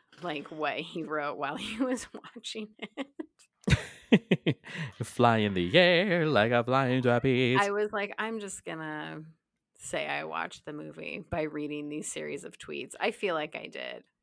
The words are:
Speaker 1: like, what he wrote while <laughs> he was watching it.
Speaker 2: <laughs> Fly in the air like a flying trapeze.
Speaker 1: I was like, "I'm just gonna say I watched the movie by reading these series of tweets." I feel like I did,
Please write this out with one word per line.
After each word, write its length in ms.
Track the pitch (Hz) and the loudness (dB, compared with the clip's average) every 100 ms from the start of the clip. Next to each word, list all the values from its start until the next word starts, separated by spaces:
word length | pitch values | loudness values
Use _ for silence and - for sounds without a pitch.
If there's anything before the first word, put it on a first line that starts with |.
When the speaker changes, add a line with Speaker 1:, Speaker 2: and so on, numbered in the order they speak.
| _ - | _ -10
Speaker 1:
like, 260 | 180 151 - | -8 -6 -8
what 260 | 156 147 120 | -4 -4 -2
he 240 | 165 170 | -6 -8
wrote 340 | 147 151 147 139 | -4 -4 -4 -4
while 180 | 139 175 | -6 -6
<laughs> 0 | |
he 260 | 214 220 | -6 -2
was 240 | 262 247 - | -2 -2 -6
watching 560 | - - 233 - 220 214 - - - | -14 -16 -14 -10 -10 -10 -12 -12 -10
it. 100 | 277 - 311 _ _ _ - - - - - | -10 -12 -16 _ _ _ 0 0 0 -10 4
Speaker 2:
<laughs> 480 | 214 - 180 165 - - - 135 - | 4 4 0 0 -2 -6 -8 -8 -8
Fly 360 | - - 117 113 | -4 4 6 6
in 160 | 104 | 4
the 220 | 92 87 160 | 2 4 6
air 500 | 180 170 202 175 156 | 8 6 4 2 4
like 260 | 113 113 | 6 6
a 100 | 120 | 4
flying 380 | 120 131 127 127 | 4 4 4 4
trapeze. 560 | 123 120 135 123 123 135 | 4 4 4 4 4 4
Speaker 1:
I 100 | 202 | 4
was 220 | 208 214 | 2 -2
like, 220 | 208 202 - | -2 -6 -6
"I'm 220 | 220 226 | -6 -6
just 240 | 202 - | -10 -12
gonna 580 | 175 160 156 151 160 156 160 - _ _ _ - | -10 -8 -8 -8 -10 -12 -16 -20 _ _ _ -18
say 280 | - 151 151 | -8 -4 -4
I 180 | 147 | -4
watched 400 | 156 160 170 - | -4 -6 -6 -8
the 80 | - | -12
movie 520 | 151 156 156 156 160 160 | -12 -12 -12 -12 -12 -6
by 120 | 170 | -4
reading 460 | 156 151 147 147 147 | -4 -4 -6 -6 -8
these 220 | 151 151 | -8 -8
series 340 | 156 151 147 | -8 -8 -8
of 140 | - - | -12 -16
tweets." 340 | - 147 - - | -12 -10 -10 -4
I 100 | 214 | -4
feel 240 | - 196 | -2 -2
like 220 | 160 151 - | -2 -4 -8
I 100 | - | -12
did, 380 | 135 - - - _ | -10 -10 -12 -16 _